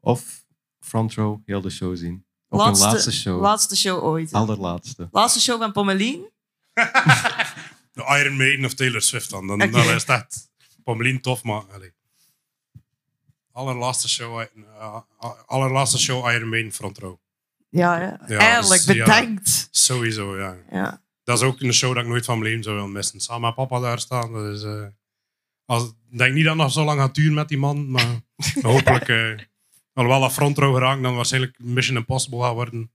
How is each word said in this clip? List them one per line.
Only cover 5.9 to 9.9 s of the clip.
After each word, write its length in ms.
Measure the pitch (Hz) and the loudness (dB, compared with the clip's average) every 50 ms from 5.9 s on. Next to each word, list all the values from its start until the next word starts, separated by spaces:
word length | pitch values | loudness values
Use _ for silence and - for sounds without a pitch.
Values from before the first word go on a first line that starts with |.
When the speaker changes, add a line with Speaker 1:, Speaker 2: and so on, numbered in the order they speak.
| 190 190 208 233 285 339 370 440 _ _ _ _ _ _ _ _ _ | 2 0 0 -2 -4 -6 -12 -18 _ _ _ _ _ _ _ _ _
Speaker 3:
<laughs> 1160 | - 233 - - - - - - - - - - - 151 - - - - - - _ _ _ _ | -2 -2 2 2 2 6 6 4 4 4 -4 -2 -2 -6 -6 -6 -14 -18 -20 -20 _ _ _ _
De 100 | - 113 135 139 143 | -10 0 2 2 4
Iron 160 | 143 139 139 | 4 2 2
Maiden 280 | 135 131 135 143 135 135 | 2 2 2 2 2 -2
of 100 | 123 - | -4 -2
Taylor 260 | - 135 127 120 110 - | -2 -2 -2 0 0 -2
Swift 280 | - - 117 - - | 0 -2 -2 -8 -8
dan. 160 | - 98 95 | -10 -8 -6
Dan, 160 | 95 101 104 196 | -4 0 0 0
Speaker 2:
Oké. 80 | 202 | 2
Speaker 3:
dan 200 | 113 - - - | 4 4 4 4